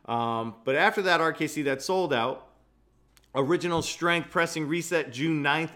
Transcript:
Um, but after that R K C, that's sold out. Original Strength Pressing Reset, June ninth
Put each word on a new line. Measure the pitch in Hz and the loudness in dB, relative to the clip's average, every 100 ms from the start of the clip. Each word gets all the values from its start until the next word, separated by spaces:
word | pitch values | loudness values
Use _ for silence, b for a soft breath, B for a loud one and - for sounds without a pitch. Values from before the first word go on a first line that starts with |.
Um, | - 117 117 113 113 107 | -4 -2 0 -2 -4 -6
but | - 139 | -2 4
after | 196 220 | 4 2
that | 185 170 | 2 2
R | 160 | 2
K | 156 156 | 0 -4
C, | 151 | -2
that's | 139 135 - | -2 -2 -2
sold | 185 170 | -2 0
out. | 127 117 135 - _ _ _ _ _ _ _ _ | 0 0 -4 -14 _ _ _ _ _ _ _ _
Original | 131 139 175 175 165 | -2 2 2 2 -2
Strength | 151 - 170 170 - | -2 -2 0 0 0
Pressing | 180 170 165 147 | 0 0 -2 -2
Reset, | 170 165 170 139 | -2 0 -2 -2
June | 117 156 156 | -2 0 0
ninth | 143 151 160 | 2 0 -2